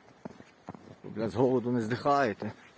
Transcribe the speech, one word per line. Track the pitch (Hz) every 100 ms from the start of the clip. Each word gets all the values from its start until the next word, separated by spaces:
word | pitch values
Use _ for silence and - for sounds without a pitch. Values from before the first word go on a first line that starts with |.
| - - - - - - - - - - 101 104
З | 110
голоду | 101 127 131 120
не | 123
здихаєте. | 107 120 147 143 123 98 107 - -